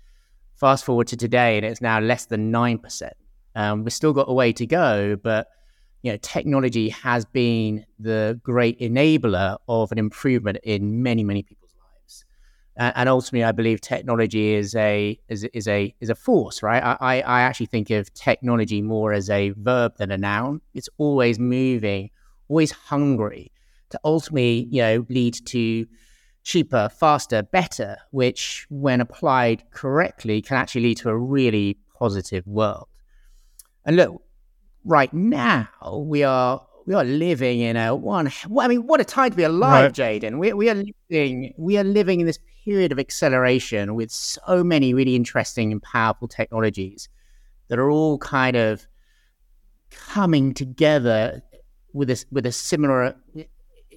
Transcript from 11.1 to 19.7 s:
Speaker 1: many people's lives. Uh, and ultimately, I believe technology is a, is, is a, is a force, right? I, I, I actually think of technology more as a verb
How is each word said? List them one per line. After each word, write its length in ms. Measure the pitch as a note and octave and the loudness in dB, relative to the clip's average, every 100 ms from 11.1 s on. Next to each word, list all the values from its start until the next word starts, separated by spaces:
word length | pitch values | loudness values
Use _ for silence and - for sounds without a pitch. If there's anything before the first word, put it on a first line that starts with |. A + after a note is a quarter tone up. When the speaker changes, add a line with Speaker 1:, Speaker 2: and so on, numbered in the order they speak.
| A2+ | 0
Speaker 1:
many 180 | G#2 G2+ | 0 -2
people's 320 | G2 _ _ _ | -6 _ _ _
lives. 500 | _ _ _ - _ _ _ _ _ - | _ _ _ -20 _ _ _ _ _ -4
Uh, 120 | A#2+ B2+ | -2 0
and 140 | B2 | 2
ultimately, 340 | C3 B2 B2 | 2 0 -2
I 80 | A2+ | 0
believe 300 | A2 A2+ A2 | 2 0 0
technology 720 | - B2 C3+ A#2 A2 A2 G#2+ | -4 -8 -2 0 0 2 2
is 220 | G#2+ G2+ A2+ | 0 0 0
a, 440 | G#2+ G#2 G#2 A2 - | 0 2 -2 -4 -10
is, 160 | G#2+ A2 | -10 -8
is 220 | A#2+ G#2+ | -8 -2
a, 260 | G2+ G2+ - | -2 -2 -6
is 120 | A2+ | -6
a 40 | A2+ | -4
force, 460 | - A3 G#2 - | 2 2 2 -4
right? 200 | G#2+ A#2 | -2 0
I, 140 | B2 B2 | 0 -2
I, 200 | C3 C3 | 0 0
I 200 | - B2 | 0 2
actually 240 | B2 B2+ A2+ | 2 0 -6
think 240 | A#2 G#2 | -4 -2
of 240 | G#2+ G2 | -2 -4
technology 680 | - - A#2 B2 A#2+ G#2 G#2 | -6 -2 0 0 0 0 -2
more 300 | G#2+ A2 G#2+ | -4 -2 -2
as 180 | G#2 G2 | -2 0
a 180 | G2+ G2+ G2+ | 0 0 -2
verb 400 | G#2 | -2